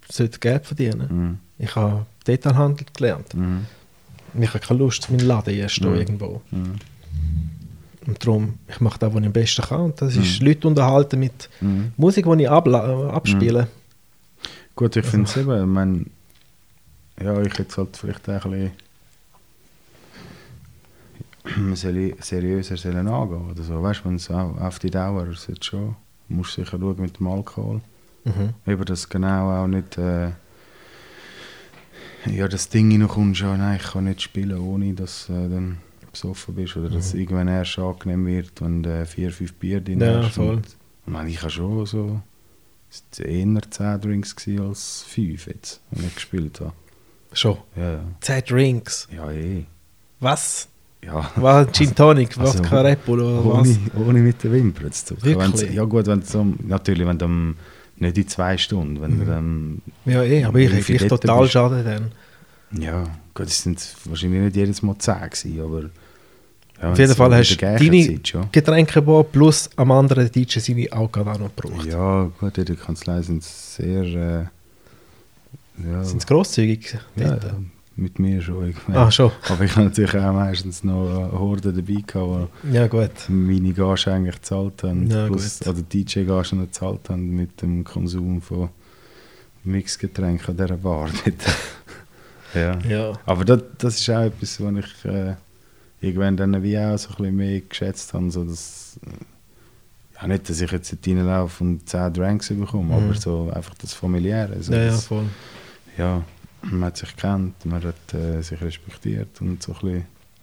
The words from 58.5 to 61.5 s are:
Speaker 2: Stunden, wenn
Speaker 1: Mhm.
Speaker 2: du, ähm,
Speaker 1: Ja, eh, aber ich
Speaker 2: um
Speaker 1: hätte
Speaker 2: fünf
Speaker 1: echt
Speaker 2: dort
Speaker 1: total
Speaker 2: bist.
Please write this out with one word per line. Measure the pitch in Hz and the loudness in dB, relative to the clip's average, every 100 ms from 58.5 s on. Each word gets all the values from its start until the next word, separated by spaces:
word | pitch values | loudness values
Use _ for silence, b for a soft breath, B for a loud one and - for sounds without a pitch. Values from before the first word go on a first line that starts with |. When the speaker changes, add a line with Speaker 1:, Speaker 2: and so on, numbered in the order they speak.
| 92 | 0
Speaker 2:
Stunden, | - 98 73 73 | -2 -2 -2 -4
wenn | 78 107 | -2 0
Speaker 1:
Mhm. | 101 | 0
Speaker 2:
du, | |
ähm, | 80 80 80 78 78 - - 127 | 0 -2 -4 -6 -8 -12 -6 0
Speaker 1:
Ja, | 127 | 2
eh, | 123 147 | 4 2
aber | 120 120 | 4 6
ich | 131 | 6
Speaker 2:
um | |
Speaker 1:
hätte | 98 98 | 4 4
Speaker 2:
fünf | 123 | 2
Speaker 1:
echt | 104 | 4
Speaker 2:
dort | 120 | 4
Speaker 1:
total | 127 120 | 4 6
Speaker 2:
bist. | 131 | 6